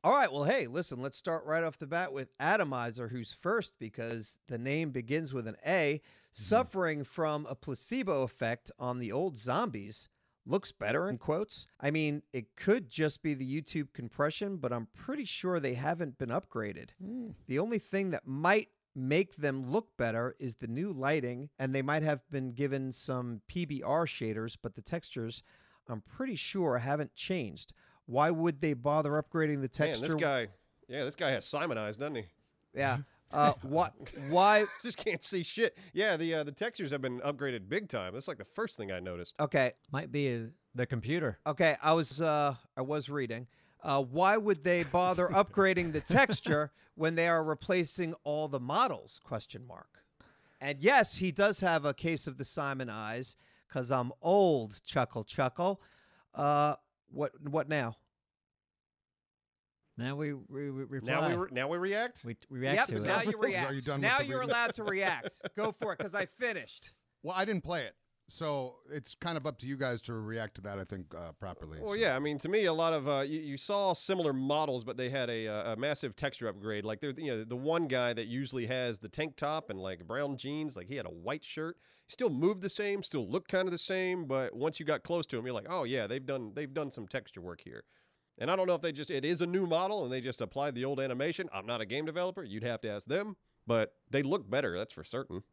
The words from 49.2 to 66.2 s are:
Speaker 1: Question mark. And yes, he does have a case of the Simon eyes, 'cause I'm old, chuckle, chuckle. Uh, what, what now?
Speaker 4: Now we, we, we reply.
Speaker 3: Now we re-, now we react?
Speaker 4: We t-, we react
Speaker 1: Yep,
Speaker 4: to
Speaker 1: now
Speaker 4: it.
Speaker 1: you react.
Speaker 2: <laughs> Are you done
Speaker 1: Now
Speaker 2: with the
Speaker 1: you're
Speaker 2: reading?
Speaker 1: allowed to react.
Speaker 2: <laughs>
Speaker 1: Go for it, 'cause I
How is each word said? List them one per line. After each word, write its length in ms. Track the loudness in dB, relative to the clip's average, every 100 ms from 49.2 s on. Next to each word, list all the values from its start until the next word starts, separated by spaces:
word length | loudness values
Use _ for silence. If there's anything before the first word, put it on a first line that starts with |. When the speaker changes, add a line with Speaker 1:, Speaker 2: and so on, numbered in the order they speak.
Speaker 1:
Question 420 | -8 -8 -8 -14
mark. 380 | -14 -18 -18 _ _ _ -20 _ _ _
And 220 | -6 2
yes, 320 | 6 8 6 2
he 120 | -2
does 300 | 4 4 4
have 240 | 4 4
a 100 | 2
case 320 | 0 -2 -2 -4
of 100 | -8
the 80 |
Simon 460 | -8 -4 -4 -4 -4
eyes, 460 | -6 -6 -6 -8 -14 _ _ _
'cause 240 | -6 0
I'm 180 | 0 0 -2
old, 600 | 4 6 6 4 0 -10
chuckle, 400 | -2 0 0 -2
chuckle. 580 | -6 0 0 2 0 0 -8 _ _ _ _
Uh, 400 | 0 4 4 4 0 _ _ _
what, 180 | -4 -4 -4 -2
what 200 | -2 0
now? 260 | 0 0 -6 _ _ _ _ _ _ _ _ _ _ _ _ _ _ _ _ _ _ _ -8
Speaker 4:
Now 200 | -6 -2
we, 160 | -4
we, 380 | -4 -8 -8 -6
we 140 | -6
reply. 280 | -6 -6 0
Speaker 3:
Now 160 | 2 2
we 60 |
re-, 140 | 0 -2
now 160 | -2 -2
we 80 | -2
react? 460 | 0 0 -2 -6
Speaker 4:
We 100 | -10
t-, 120 | -10 -10
we 100 | -4
react 300 | 2 2 2
Speaker 1:
Yep, 100 | 0
Speaker 4:
to 60 | 2
Speaker 1:
now 140 | 2
Speaker 4:
it. 60 | 2
Speaker 1:
you 120 | 2
react. 320 | 2 2 0
Speaker 2:
<laughs> 0 |
Are 40 |
you 80 | -2
done 180 | -2 2
Speaker 1:
Now 160 | 4 2
Speaker 2:
with 80 | 2
the 40 |
Speaker 1:
you're 100 | -2
Speaker 2:
reading? 140 | 0
Speaker 1:
allowed 200 | 2 0
to 100 | -2
react. 580 | -2 0 0 0 -6 -8 -10
Speaker 2:
<laughs> 80 | -2
Speaker 1:
Go 160 | -2
for 200 | -2 -4
it, 60 | -2
'cause 160 | -4
I 100 | -4